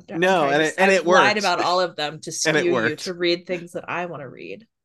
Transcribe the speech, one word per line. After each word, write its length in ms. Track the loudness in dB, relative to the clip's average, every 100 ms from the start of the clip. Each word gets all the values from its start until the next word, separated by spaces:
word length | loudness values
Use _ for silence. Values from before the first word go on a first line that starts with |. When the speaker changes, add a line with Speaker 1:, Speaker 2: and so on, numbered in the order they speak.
| -8
Speaker 1:
I'm 100 | 0
Speaker 2:
No, 280 | 2 2 2
Speaker 1:
trying 60 |
Speaker 2:
and 80 | 2
Speaker 1:
to, 60 | 0
Speaker 2:
it, 60 | 2
and 120 | 4
Speaker 1:
I've 60 | 4
Speaker 2:
it 80 |
Speaker 1:
lied 300 | 4 4 4
Speaker 2:
worked. 40 | 2
Speaker 1:
about 200 | 0 0
all 180 | 0 0
of 160 | 0
them 240 | -4 -8 -8
to 100 | -10
Speaker 2:
<laughs> 140 | -4
And 120 | 0 2
it 40 |
Speaker 1:
skew 60 | 2
you 40 |
Speaker 2:
worked. 300 | 0 0 -2
Speaker 1:
to 80 | -8
read 320 | -4 -2 -2
things 280 | -4 -8 -8
that 140 | -12 -8
I 200 | -8 -8
wanna 200 | -10 -14
read. 380 | -16 -16 -16 _ _